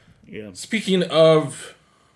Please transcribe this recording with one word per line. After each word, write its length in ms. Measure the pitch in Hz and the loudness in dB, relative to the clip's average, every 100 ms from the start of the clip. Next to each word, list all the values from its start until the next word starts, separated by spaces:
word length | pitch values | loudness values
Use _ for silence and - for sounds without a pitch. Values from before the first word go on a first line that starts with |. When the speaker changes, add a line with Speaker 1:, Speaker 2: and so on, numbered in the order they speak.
| _ _ _ | _ _ _
Speaker 1:
Yeah. 220 | 104 107 | -18 -18
Speaker 2:
Speaking 500 | 90 - 220 196 185 | -18 -8 -6 -2 -2
of 720 | 170 156 160 156 139 - - _ _ _ _ | 0 4 4 4 0 -12 -20 _ _ _ _